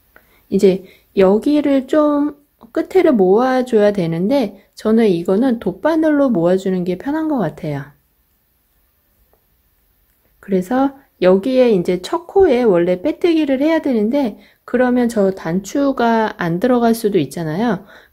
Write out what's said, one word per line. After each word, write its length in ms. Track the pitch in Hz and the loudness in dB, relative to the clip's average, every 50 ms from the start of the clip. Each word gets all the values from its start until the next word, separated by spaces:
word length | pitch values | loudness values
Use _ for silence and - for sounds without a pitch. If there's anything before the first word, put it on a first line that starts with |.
| _ _ _ - _ _ _ _ _ - | _ _ _ -20 _ _ _ _ _ -4
이제 340 | 202 196 208 190 180 185 - - - _ _ _ - | -2 2 2 2 2 2 -4 -14 -20 _ _ _ 0
여기를 720 | 202 190 185 202 220 - 294 294 302 285 285 277 269 262 269 | 2 2 4 4 2 0 0 0 0 0 2 0 0 0 0
좀 480 | - 302 302 294 294 285 285 294 - _ _ _ _ _ - - | 0 0 2 2 0 0 -2 -4 -6 _ _ _ _ _ -16 -8
끝에를 400 | - 220 - - - 370 339 330 | -6 -6 -4 -2 0 2 2 4
모아줘야 800 | 262 202 185 180 196 226 254 262 254 254 247 254 233 208 208 208 | 4 4 4 4 4 2 2 2 0 -2 -2 0 2 2 2 2
되는데 720 | 202 202 170 165 165 165 185 220 277 285 226 202 - - _ _ _ | 2 0 -2 -2 -2 -2 -2 0 0 0 -2 -4 -6 -12 _ _ _
저는 340 | - - 220 220 226 226 208 | -6 -2 0 2 2 4 2
이거는 500 | 175 165 170 185 190 214 269 269 226 233 | 2 0 0 -2 0 0 0 0 -2 -2
돗바늘로 720 | - 185 175 - - 302 330 320 320 311 294 285 277 269 | -4 -8 -6 -4 -2 0 0 2 2 2 2 2 2 0
모아주는 540 | 220 170 165 175 185 190 190 196 185 185 175 | 0 0 2 2 0 0 0 -2 -4 -2 -2
게 120 | 180 175 | -4 -6
편한 320 | 180 - 277 302 320 320 311 | -6 -6 -6 -4 -4 -4 -4
것 100 | 294 240 | -2 -2
같아요. 460 | 175 156 151 - 175 151 143 135 139 - - _ _ _ _ _ _ _ _ _ _ _ _ _ _ _ _ _ _ _ _ _ _ _ _ _ _ _ _ _ _ _ _ _ _ _ _ _ _ _ _ _ _ _ _ _ _ _ _ _ | -4 -4 -6 -8 -10 -8 -8 -8 -10 -14 -18 _ _ _ _ _ _ _ _ _ _ _ _ _ _ _ _ _ _ _ _ _ _ _ _ _ _ _ _ _ _ _ _ _ _ _ _ _ _ _ _ _ _ _ _ _ _ _ _ _
그래서 560 | - - 196 180 180 - 254 262 269 277 277 - _ _ _ - | -8 -4 -2 -2 -2 -2 -2 0 0 -2 -4 -8 _ _ _ 0
여기에 520 | 180 185 185 196 196 269 254 254 247 240 | 2 2 2 2 2 0 2 2 4 4
이제 280 | 214 180 165 185 180 180 | 2 0 0 -2 -4 -4
첫 240 | - - 349 339 339 | -4 -6 -6 -6 -6
코에 360 | - - 392 381 330 240 247 | -2 2 2 4 4 4 2
원래 400 | 247 220 180 170 170 180 180 180 | 2 2 2 2 2 0 -2 -2
빼뜨기를 580 | - 302 330 - - 339 320 311 311 269 269 254 | -2 -6 -4 -2 0 0 0 0 0 0 0 0
해야 200 | 285 320 330 311 | 0 0 0 0
되는데 580 | 311 294 247 214 208 220 269 294 269 208 - - - _ _ _ - | 0 0 -2 0 0 0 0 -2 -2 -4 -6 -10 -20 _ _ _ -12
그러면 440 | - - 240 254 247 247 247 240 226 | -4 -2 0 0 2 2 0 0 0
저 240 | - 214 196 190 | 0 0 0 0
단추가 1000 | 190 - - 160 170 190 202 - - 285 277 277 262 - 233 233 226 226 220 208 - | -2 -4 -6 -4 -4 -4 -4 -4 -4 -2 -2 -2 0 0 0 0 2 0 0 -2 -4
안 240 | - 175 165 170 180 | -6 -4 -4 -4 -2
들어갈 340 | 247 247 247 240 233 233 226 | 0 0 0 2 2 0 0
수도 240 | 233 - 202 208 175 | 0 -2 -2 0 0
있잖아요. 680 | 139 127 - 170 165 156 151 180 240 240 180 - - - - - - _ | -2 -2 -6 -8 -6 -6 -4 -4 -2 -2 -4 -4 -8 -14 -20 -20 -20 _